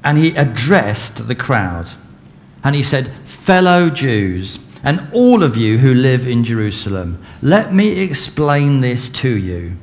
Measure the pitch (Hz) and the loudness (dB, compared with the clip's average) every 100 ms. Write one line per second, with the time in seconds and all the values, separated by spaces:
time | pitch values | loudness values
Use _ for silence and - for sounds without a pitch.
0 | 143 151 160 156 143 110 123 190 104 107 | 2 2 2 2 0 0 0 2 2 -4
1 | - - 113 123 - 123 95 85 85 - | -8 -12 -8 -8 -2 -2 -2 -6 -12 -16
2 | - - - - - - 139 143 135 139 | -20 -20 -20 -20 -20 -6 -2 -2 -2 -2
3 | 127 - - - - 185 185 180 175 147 | -4 -12 -20 -10 2 4 6 4 2 0
4 | 135 110 98 90 95 - - - 135 165 | -2 0 -2 -4 -8 -14 -18 -8 -4 -4
5 | - 226 247 240 160 113 110 110 131 127 | -2 2 4 4 2 2 0 4 4 4
6 | 131 127 123 120 113 113 107 98 - 95 | 4 0 0 -2 -2 -2 -4 -6 -6 -6
7 | 87 87 - - 131 196 220 190 208 185 | -6 -10 -14 -6 0 2 2 2 2 0
8 | 190 143 - - 147 143 143 139 127 123 | -4 -6 -8 -2 0 2 2 2 0 -2
9 | - - 131 110 92 87 87 90 | -8 -4 -2 -2 -4 -8 -8 -12